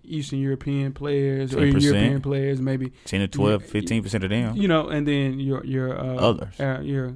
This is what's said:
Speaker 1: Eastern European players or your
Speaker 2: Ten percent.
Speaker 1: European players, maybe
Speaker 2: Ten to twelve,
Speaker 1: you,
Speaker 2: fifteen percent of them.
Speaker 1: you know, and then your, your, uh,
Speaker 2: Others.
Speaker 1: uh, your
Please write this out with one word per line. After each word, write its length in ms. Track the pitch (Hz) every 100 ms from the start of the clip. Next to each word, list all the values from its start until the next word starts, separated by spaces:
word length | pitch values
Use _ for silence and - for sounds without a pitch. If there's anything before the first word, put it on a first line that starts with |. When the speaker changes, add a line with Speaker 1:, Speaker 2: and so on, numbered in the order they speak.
Speaker 1:
Eastern 340 | - 156 139 135
European 520 | 139 135 143 139 139
players 600 | 139 143 143 139 135 135
or 60 | 139
your 60 | 143
Speaker 2:
Ten 60 |
percent. 200 | 139 143 139
Speaker 1:
European 240 | 110 139
players, 400 | 139 139 139 135
maybe 320 | 131 131 131 - -
Speaker 2:
Ten 140 | 98
to 80 | 98
twelve, 340 | - 104 107
Speaker 1:
you, 60 | -
Speaker 2:
fifteen 340 | 107 87 113
percent 200 | 101 104
of 60 | 95
them. 240 | 107 117 120
Speaker 1:
you 120 | 202
know, 200 | 160 147
and 200 | 151 147
then 320 | 143 139 131
your, 240 | 139 135
your, 340 | 131 131 127 -
uh, 180 | 131 127
Speaker 2:
Others. 440 | 113 107 95 -
Speaker 1:
uh, 200 | 139 131
your 320 | 147 139 127